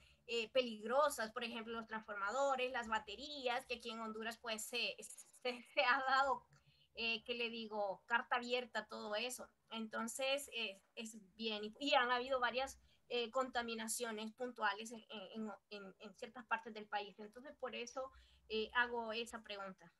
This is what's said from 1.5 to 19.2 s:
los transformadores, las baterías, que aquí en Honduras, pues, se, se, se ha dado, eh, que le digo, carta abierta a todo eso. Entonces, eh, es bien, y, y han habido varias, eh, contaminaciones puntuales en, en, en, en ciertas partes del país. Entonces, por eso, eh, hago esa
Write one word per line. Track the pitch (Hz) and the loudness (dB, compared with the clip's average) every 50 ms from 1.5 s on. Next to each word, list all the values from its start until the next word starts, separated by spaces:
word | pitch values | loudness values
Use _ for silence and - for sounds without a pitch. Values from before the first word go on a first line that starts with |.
| 240 233 220 226 226 | -4 -4 -6 -4 -6
los | 233 220 | -6 -6
transformadores, | - 220 220 220 - 208 202 196 202 226 269 277 277 262 247 254 254 262 | -4 -6 -6 -6 -6 -4 -2 -2 0 2 4 4 4 4 4 2 0 0
las | 240 233 220 | 0 0 2
baterías, | 220 220 214 - 202 208 269 302 294 285 254 247 233 262 254 | 0 0 0 -2 -10 -8 -8 -8 -6 -2 0 0 0 0 0
que | - 247 | -4 -6
aquí | 226 226 233 | -6 -4 -6
en | 220 226 | -4 -4
Honduras, | 226 220 220 220 220 226 226 | -4 -4 -4 -4 -4 -4 -4
pues, | - - 233 220 214 - | -6 -4 -4 -4 -4 -4
se, | - - 233 220 196 - - | -4 -2 -2 0 -2 -2 -6
se, | - - - - - - - - - 247 247 247 233 | -10 -12 -12 -14 -16 -20 -12 -4 -2 -2 -2 -4 -8
se | - - 302 | -4 2 4
ha | 269 247 277 277 262 262 | 6 8 8 6 6 6
dado, | 269 262 277 277 247 - - _ - - _ - - _ - _ - | 8 8 8 6 4 2 0 _ -20 -20 _ -20 -20 _ -20 _ -6
eh, | - 233 226 226 220 220 | -2 0 0 0 0 -2
que | - 240 | -4 -2
le | 240 240 226 | -2 -2 -2
digo, | 233 233 226 208 214 214 202 196 180 - _ | -2 -4 -6 -4 -2 0 0 0 -2 -4 _
carta | - 233 233 233 - 262 | 2 2 2 2 2 0
abierta | 247 240 247 247 247 247 233 - 220 | 0 2 2 0 0 0 0 -4 -4
a | 208 | -4
todo | - 220 226 226 214 208 | -4 -8 -6 -4 -2 0
eso. | 214 233 254 247 - - - _ _ _ - | 0 0 -2 -4 -6 -10 -14 _ _ _ -8
Entonces, | 214 226 226 220 220 226 226 233 - - 269 269 269 285 277 - - | -6 -6 -4 -4 -2 -2 -2 -2 -2 0 2 2 2 2 0 -4 -4
eh, | 233 226 202 190 196 _ _ - | -4 -4 -4 -6 -10 _ _ -12
es | - 233 220 226 220 190 - - | -10 -10 -10 -10 -14 -18 -16 -8
bien, | - 226 220 214 208 214 | -4 -2 -2 -2 -2 -4
y, | 214 214 - | -6 -6 -2
y | 285 285 294 | 2 6 6
han | 269 240 247 | 6 6 6
habido | 247 247 247 262 269 254 | 4 2 4 2 2 2
varias, | 247 233 226 254 269 269 - - _ - - _ _ - | 2 2 2 2 -2 -2 -4 -12 _ -20 -20 _ _ -2
eh, | 233 240 233 220 | -2 0 0 0
contaminaciones | - 262 262 262 - 247 233 233 233 220 220 226 - - 240 226 220 214 220 220 220 | 0 0 0 2 0 -2 -2 0 -2 -4 -2 -2 -2 -2 -2 -2 -2 -4 -4 -6 -6
puntuales | - 254 247 240 - 220 208 196 208 226 226 | -6 -6 -6 -2 0 0 0 0 0 -6 -10
en, | 247 220 220 - | -10 -12 -12 -10
en, | - 214 190 - - 226 220 214 196 - _ - | -10 -10 -10 -8 -8 -6 -6 -6 -8 -10 _ -12
en, | 208 202 196 190 185 - | -12 -10 -10 -12 -14 -14
en | 208 208 190 | -16 -16 -12
ciertas | - 254 226 226 254 233 | -12 -12 -12 -12 -10 -4
partes | - 233 220 - 240 214 | -2 -2 -2 -2 -6 -10
del | 214 214 | -10 -8
país. | - - 208 202 202 190 | -4 -2 -2 -2 -4 -8
Entonces, | - 214 214 214 254 254 302 294 | -12 -14 -14 -14 -16 -16 -16 -12
por | - - 240 220 | -8 -8 -6 -6
eso, | 226 240 240 - 269 262 269 - - - - - - _ - | -6 -8 -6 -6 -6 -6 -6 -8 -16 -20 -20 -20 -18 _ -2
eh, | 214 220 214 214 - | 0 0 0 2 4
hago | 247 240 240 240 233 226 220 220 | 2 2 2 2 -2 -2 -2 -2
esa | 233 | -4